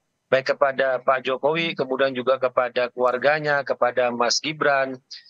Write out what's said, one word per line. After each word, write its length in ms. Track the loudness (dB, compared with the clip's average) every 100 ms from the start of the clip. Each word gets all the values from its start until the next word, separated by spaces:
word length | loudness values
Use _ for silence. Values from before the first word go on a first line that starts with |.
| _ _ _
baik 260 | 0 0 2
kepada 460 | 2 2 0 0
Pak 240 | 0 0 0
Jokowi, 480 | -2 0 0 -2
kemudian 400 | -4 -4 0 0
juga 240 | 0 0 0
kepada 560 | 0 0 0 0 -2
keluarganya, 720 | 0 0 2 0 0 0 -2 -2
kepada 480 | -2 0 2 0
Mas 240 | 0 0 -2
Gibran, 600 | -4 -2 0 0 -2 -6 _ -20